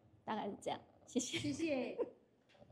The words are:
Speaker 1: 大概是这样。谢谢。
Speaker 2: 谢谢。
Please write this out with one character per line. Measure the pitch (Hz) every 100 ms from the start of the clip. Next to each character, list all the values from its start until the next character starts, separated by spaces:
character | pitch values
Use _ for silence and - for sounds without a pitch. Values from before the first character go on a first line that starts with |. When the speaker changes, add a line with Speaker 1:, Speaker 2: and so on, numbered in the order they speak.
| - -
Speaker 1:
大 | - 214
概 | 202
是 | -
这 | -
样。 | - - - -
谢 | -
谢。 | - 330
Speaker 2:
谢 | 294
谢。 | 285 330 269 247 - - - - - - - -